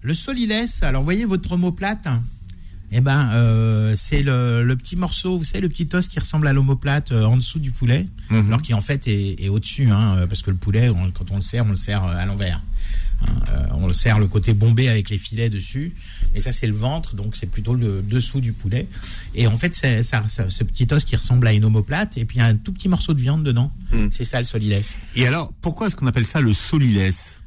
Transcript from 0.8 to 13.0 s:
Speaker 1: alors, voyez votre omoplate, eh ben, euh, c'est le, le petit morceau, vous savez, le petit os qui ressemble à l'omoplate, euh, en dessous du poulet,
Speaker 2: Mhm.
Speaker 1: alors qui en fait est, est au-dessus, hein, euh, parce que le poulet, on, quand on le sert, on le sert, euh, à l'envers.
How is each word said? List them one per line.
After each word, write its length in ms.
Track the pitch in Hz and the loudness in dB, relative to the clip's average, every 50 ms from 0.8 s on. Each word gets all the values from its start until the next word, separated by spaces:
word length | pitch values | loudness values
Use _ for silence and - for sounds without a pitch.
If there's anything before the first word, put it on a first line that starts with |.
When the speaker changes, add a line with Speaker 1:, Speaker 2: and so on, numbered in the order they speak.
| - | 0
Speaker 1:
alors, 200 | 143 127 135 135 | 2 2 2 2
voyez 220 | 151 185 208 240 | 0 0 0 0
votre 260 | 214 190 180 - - 175 | 0 0 -2 -2 -2 0
omoplate, 540 | 175 180 180 170 170 190 196 214 208 - 160 127 117 120 120 - - - - - - - - - - - - | 0 0 0 -2 -2 -4 -4 -4 -4 -4 -2 -2 -2 -2 -4 -10 -12 -16 -16 -16 -16 -16 -16 -16 -16 -12 -2
eh 100 | - 120 | 0 2
ben, 280 | 131 135 135 147 139 117 107 | 2 4 4 2 2 2 4
euh, 600 | 117 117 113 113 110 113 113 110 107 110 107 107 | 4 4 4 4 4 4 2 2 2 2 2 0
c'est 260 | 98 - - - 143 139 | 0 -2 0 0 2 2
le, 400 | 143 131 123 123 120 117 117 120 | 2 2 2 2 2 2 2 2
le 120 | 123 131 | 2 0
petit 180 | 123 - - 180 | -2 -4 -6 -4
morceau, 420 | 175 185 170 - - - 185 185 | -4 -2 -2 -4 -4 -2 -2 -2
vous 60 | 175 160 | -2 -2
savez, 160 | - - 196 | -2 -2 -2
le 80 | 196 170 | -2 -2
petit 180 | 143 - 175 147 - | -2 -2 -4 -2 0
os 140 | 180 180 | 0 -2
qui 120 | - - 151 | 0 -2 -6
ressemble 280 | - - - 156 151 | -4 -2 0 0 2
à 60 | 143 135 | 2 4
l'omoplate, 580 | 139 135 135 135 123 - 143 139 147 143 - | 4 4 2 0 0 0 0 0 0 0 0
euh, 140 | 127 110 110 | 0 2 4
en 100 | 110 120 | 4 4
dessous 240 | 127 123 - - 160 | 2 2 0 -4 -4
du 120 | 147 131 | -4 -4
poulet, 360 | 120 - 127 117 123 147 190 185 - - - - | -4 -2 0 2 2 2 0 -4 -8 -14 -4 0
Speaker 2:
Mhm. 160 | 113 113 104 | 2 2 4
Speaker 1:
alors 140 | 101 110 117 | 4 2 0
qui 120 | 151 - 117 | 0 0 -2
en 80 | 104 | -2
fait 260 | 98 - 139 139 - | 0 -2 -4 -2 0
est, 280 | 117 107 101 101 98 90 - 92 | -2 -2 0 -2 -2 -4 -4 -2
est 60 | 98 | -2
au-dessus, 400 | 101 107 - - - 139 139 120 | 0 -2 -2 -4 -2 2 2 4
hein, 240 | 104 101 113 110 95 | 4 4 4 4 2
euh, 100 | 92 90 | 2 2
parce 140 | 87 98 - | 0 -2 -4
que 80 | - - | -2 -2
le 40 | 92 | -2
poulet, 320 | 92 - 107 98 113 123 123 | -2 0 0 2 2 4 2
on, 220 | 107 87 92 92 | 2 2 0 -2
quand 180 | 90 - - 87 | -2 -4 -6 -4
on 40 | 95 | -4
le 60 | 101 | -4
sert, 240 | 90 - - 120 117 | -4 -2 -2 0 0
on 40 | 107 | 0
le 60 | 101 | 0
sert, 280 | 90 - 98 101 101 92 | 0 -2 -2 -2 -2 0
euh, 120 | 90 87 | 0 -2
à 80 | 90 92 | -2 -2
l'envers. 360 | 92 98 98 98 90 82 80 - - - - - - - - | -2 -2 -2 -2 -2 -2 -4 -4 -4 -2 -2 -2 0 0 0